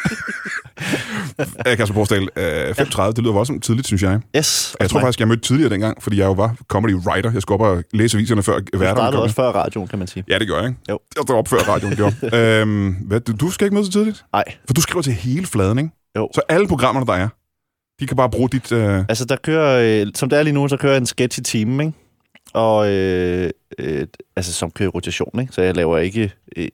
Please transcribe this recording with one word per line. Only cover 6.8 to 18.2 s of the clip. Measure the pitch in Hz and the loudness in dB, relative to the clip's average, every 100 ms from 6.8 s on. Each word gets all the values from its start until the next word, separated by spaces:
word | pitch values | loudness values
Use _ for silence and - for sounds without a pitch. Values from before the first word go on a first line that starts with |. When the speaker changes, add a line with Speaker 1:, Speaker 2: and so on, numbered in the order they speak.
| 113 | 2
Speaker 1:
writer. | 92 92 85 117 | 0 0 -2 0
Jeg | 110 | -2
skulle | - 98 | 0 2
op | 110 90 | 2 0
og | - | -2
læse | 107 113 107 | 0 2 2
aviserne, | 113 107 | 2 0
før | 98 85 | 2 0
Speaker 2:
Du | 98 95 | -2 0
Speaker 1:
værterne | 92 117 | 2 2
Speaker 2:
startede | 120 | 2
Speaker 1:
kom | 135 | 2
Speaker 2:
også | 113 107 | 0 2
Speaker 1:
ind. | 127 | 0
Speaker 2:
før | 101 | 0
radioen, | - 110 92 | -2 -4 -6
kan | 101 | -6
man | 90 | -6
sige. | 92 92 | -8 -2
Speaker 1:
Ja, | 95 | 0
det | 107 | 0
gør | 78 | -2
jeg, | 120 | -4
ikke? | 123 - | -6 -8
Speaker 2:
Jo. | 104 - 156 | -8 -6 -6
Speaker 1:
Jeg | |
står | 131 117 | 0 0
op | - | 2
før | 120 | 2
radioen, | 90 87 101 101 | 2 0 0 2
gjorde. | 104 110 | 0 0
Speaker 2:
<laughs> | 117 117 | 0 4
Speaker 1:
Øhm, | 113 110 107 104 98 | 4 4 2 2 0
hvad, | 92 95 110 | -2 -2 -2
du, | 117 | -2
du | 107 170 | -2 -2
skal | - | 0
ikke | 202 | 0
møde | 202 196 | 2 0
så | |
tidligt? | 202 214 202 _ | 0 0 -2 _
Speaker 2:
Nej. | - - - - | -2 -2 -8 -2
Speaker 1:
For | |
du | 135 | 0
skriver | - 175 | 0 0
til | 139 | -2
hele | 104 123 147 180 | -2 -2 -2 -2
fladen, | 107 95 120 | 0 2 0
ikke? | 160 - _ 107 | -2 -8 _ -4
Speaker 2:
Jo. | 110 | -2
Speaker 1:
Så | - - | -2 2
alle | 165 202 | 2 2
programmerne, | 147 127 131 117 | 2 2 2 0
der | |
er, | 90 104 - _ _ _ _ _ _ | 0 -2 -6 _ _ _ _ _ _
de | 139 | -4
kan | |
bare | 135 | 0